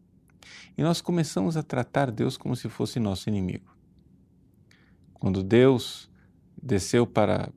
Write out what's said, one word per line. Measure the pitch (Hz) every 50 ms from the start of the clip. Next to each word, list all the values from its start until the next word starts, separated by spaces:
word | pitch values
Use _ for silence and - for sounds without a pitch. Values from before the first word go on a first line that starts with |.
| _ _ _ _ _ _ _ - - - - - - - -
E | - 143
nós | 165 170 -
começamos | - - 175 170 156 143 - 180 190 180 160
a | 160 147
tratar | - - 127 117 - - 143 143 127
Deus | 107 113 - 127 131
como | - - 143 131
se | - - 113
fosse | - - 117 104 - 127
nosso | 110 101 95 - - 110
inimigo. | 104 101 95 90 - - - - - _ _ _ _ - _ - _ _ - _ _ _ _ _ _ _ - _ - _ _ _ - _ _ - -
Quando | - - 104 92 95 95
Deus | 98 113 117 127 135 131 117 - - - - - - - - - - _ _ _ - - - -
desceu | 131 101 95 92 - - 120 120
para | 95 - 110 104 95 98 98 98 - -